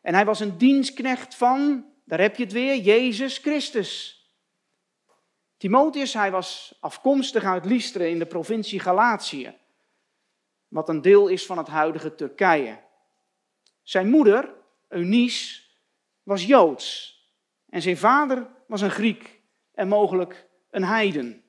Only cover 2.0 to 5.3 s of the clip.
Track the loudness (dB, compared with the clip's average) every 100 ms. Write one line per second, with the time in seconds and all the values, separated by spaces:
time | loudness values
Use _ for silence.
2 | _ 0 0 0 -6 -4 -2 0 4 4
3 | 2 -2 -6 -4 -2 -2 -2 -6 -6 -10
4 | -14 _ _ _ _ _ _ _ _ _
5 | _ _ _